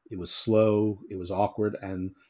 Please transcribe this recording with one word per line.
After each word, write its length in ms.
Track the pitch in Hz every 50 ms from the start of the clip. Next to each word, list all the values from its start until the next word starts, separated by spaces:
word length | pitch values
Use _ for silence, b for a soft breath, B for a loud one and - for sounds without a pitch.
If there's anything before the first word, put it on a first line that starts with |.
| _ -
it 80 | 107 90
was 140 | 85 -
slow, 680 | - - - 110 110 110 110 110 107 104 107 107 101 98 - -
it 80 | 101
was 140 | 92 90 87
awkward, 460 | 95 95 104 - - - 107 104 101 -
and 300 | 98 95 95 92 92 95 b b b